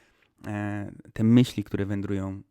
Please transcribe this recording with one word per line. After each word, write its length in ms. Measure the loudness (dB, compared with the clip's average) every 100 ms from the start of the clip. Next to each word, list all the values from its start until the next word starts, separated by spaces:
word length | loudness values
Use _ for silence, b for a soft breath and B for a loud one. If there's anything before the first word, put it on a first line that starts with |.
| b b b _ -8
e, 460 | -6 -4 -6 -10 -14 -14
te 120 | 0
myśli, 400 | 6 6 6 -2
które 220 | -6 -4 -4
wędrują 560 | -4 -4 -4 -6 -10 -14